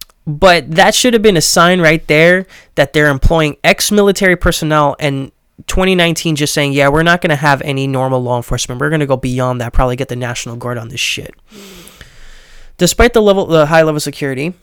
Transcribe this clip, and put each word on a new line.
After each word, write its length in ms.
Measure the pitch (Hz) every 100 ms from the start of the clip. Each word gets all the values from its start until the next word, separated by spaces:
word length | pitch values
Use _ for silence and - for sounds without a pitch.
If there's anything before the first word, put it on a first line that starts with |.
| - _ -
But 440 | 147 190 175 135
that 240 | 160 190
should 180 | 214 254
have 100 | 226
been 140 | 214 175
a 60 |
sign 380 | - - 170 185
right 260 | 160 160 -
there 400 | 151 165 185 190 - _
that 180 | - 139
they're 180 | 156 151
employing 460 | 135 - 165 151 -
ex-military 720 | 160 202 - 208 202 190 190 175
personnel, 600 | 180 165 156 151 147 -
and 340 | 147 135 135 _ _ - -
twenty 280 | - 185
nineteen 420 | 185 170 160 170 151
just 180 | 147
saying, 180 | - 143
"Yeah, 160 | 139 139
we're 140 | 147
not 180 | 170 175
gonna 160 | 175 143
have 240 | 147 139
any 240 | 147 135 135
normal 360 | 131 131 131
law 140 | 123 123
enforcement. 440 | - 123 - 123
We're 100 | 143
gonna 160 | 156 139
go 100 | 131
beyond 440 | 127 123 127 123
that, 120 | 117
probably 240 | - 127 127
get 120 | 131
the 80 | 123
National 400 | 123 120 123 120
Guard 220 | 123 120
on 100 | 113
this 120 | 117
shit." 340 | - - - - _ 208 196 185 170 - - - - - - - - -
Despite 340 | 175 - 233
the 100 | 233
level, 240 | 208 196 165
the 200 | 160 151
high 160 | 165
level 140 | 160 151
of 60 |
security. 520 | 147 135 143 131 151 180